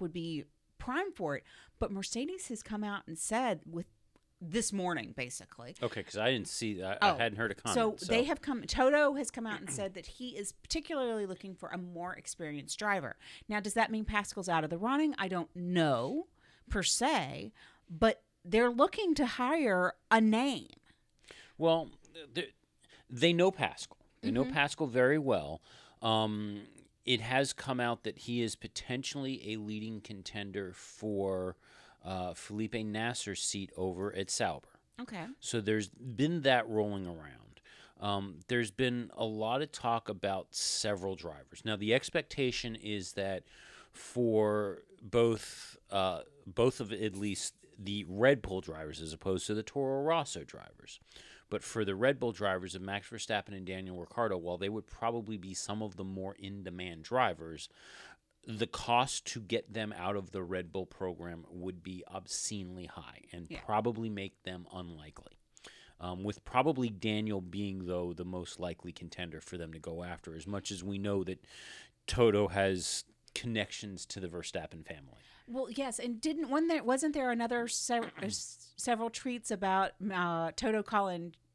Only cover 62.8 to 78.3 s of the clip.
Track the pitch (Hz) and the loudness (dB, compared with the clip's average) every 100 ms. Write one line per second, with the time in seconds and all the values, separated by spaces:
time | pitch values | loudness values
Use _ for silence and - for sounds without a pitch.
62.8 | 90 - 80 - - 87 82 - - 107 | -12 -12 -14 -18 -14 -12 -10 -10 0 2
63.8 | 113 113 113 104 98 - - 90 87 92 | 2 0 -2 -4 -6 -8 -10 -10 -10 -12
64.8 | 90 82 76 - - - _ _ - - | -10 -12 -16 -18 -20 -20 _ _ -20 -20
65.8 | - - 87 90 101 101 - 127 143 135 | -20 -10 -8 -4 -4 -6 0 4 4 4
66.8 | 123 98 107 107 107 101 90 92 101 95 | 0 0 0 2 2 -2 -2 -2 -2 -2
67.8 | 90 90 87 85 90 90 87 - 87 85 | -2 0 -2 -4 -4 -6 -6 -6 -6 -6
68.8 | 90 - 87 - 87 78 - 90 82 82 | -10 -12 -12 -8 -8 -10 -10 -8 -8 -8
69.8 | 80 82 87 85 - 80 80 101 - 95 | -8 -6 -6 -8 -10 -10 -6 -6 -4 -6
70.8 | 92 98 101 101 90 92 - - - - | -4 -2 0 2 0 -4 -10 -20 -18 -18
71.8 | - _ - - 117 104 101 95 98 95 | -20 _ -4 6 8 8 4 4 4 4
72.8 | 85 - - _ _ - 120 110 98 - | 0 -4 -6 _ _ -8 -2 -2 -2 -6
73.8 | 107 92 - 101 92 85 82 90 80 82 | -10 -10 -10 -8 -6 -6 -6 -6 -8 -12
74.8 | 80 82 67 - - - - 240 247 240 | -14 -16 -16 -20 -20 -20 -10 -6 -6 -4
75.8 | 269 220 240 226 311 311 285 285 330 320 | -4 -4 -6 -2 -2 0 0 2 4 2
76.8 | 226 262 311 294 254 233 233 240 233 - | 2 2 2 2 2 2 2 0 0 -2
77.8 | - 240 233 - 196 | 0 0 0 -4 -4